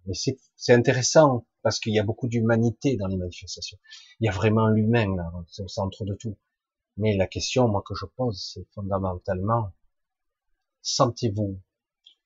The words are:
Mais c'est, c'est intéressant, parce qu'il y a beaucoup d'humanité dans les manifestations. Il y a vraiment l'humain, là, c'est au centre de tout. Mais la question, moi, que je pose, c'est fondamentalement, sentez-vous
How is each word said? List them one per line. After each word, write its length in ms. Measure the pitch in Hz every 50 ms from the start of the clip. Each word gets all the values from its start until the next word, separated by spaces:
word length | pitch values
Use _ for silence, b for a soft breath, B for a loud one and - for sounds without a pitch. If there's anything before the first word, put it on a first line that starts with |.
| _
Mais 80 | 95 90
c'est, 240 | - - 135 127 - _ _ _
c'est 180 | _ - - 123
intéressant, 720 | 120 120 143 123 127 120 - - 160 156 143 127 117 - _ _ _ -
parce 160 | 113 101 -
qu'il 140 | - 113 107
y 60 | 107
a 40 | 101
beaucoup 240 | 104 107 - - 113
d'humanité 680 | 117 120 110 113 117 113 117 117 113 - - 143 131
dans 120 | 98 101 95
les 100 | 98 92
manifestations. 600 | 90 90 - - 92 87 - - - - - - B B B B B B B B
Il 60 | 113
y 40 | 107
a 20 |
vraiment 360 | 92 95 - 110 107 110 113 110
l'humain, 480 | 110 110 107 110 117 120 110 98 95
là, 160 | 90 85 82 85 90 85 -
c'est 140 | - - 98
au 40 | 92
centre 380 | - - 98 95 - - -
de 80 | 95 101
tout. 240 | - - 113 95 - _ _ _ _ _ _ _ _ _ _ _ 98
Mais 180 | 107 110 104
la 100 | 95 92
question, 420 | - - 87 - - - 127 127 113
moi, 140 | 101 98 -
que 120 | - 101
je 100 | - 98
pose, 460 | - - - 127 123 98 92 - - -
c'est 140 | 92 90 - _
fondamentalement, 1000 | - 98 95 98 95 95 92 92 90 - - 95 92 95 107 113 117 110 95 - _ _ _ _ _ _ _ _ _ _ _ _ _ _ _ _ _ _ _ _ _ -
sentez-vous 760 | - - - 139 120 117 - 127 113 98 104 107 98 98 95 - _ _ _ _ _ _ _ _ - _ _ _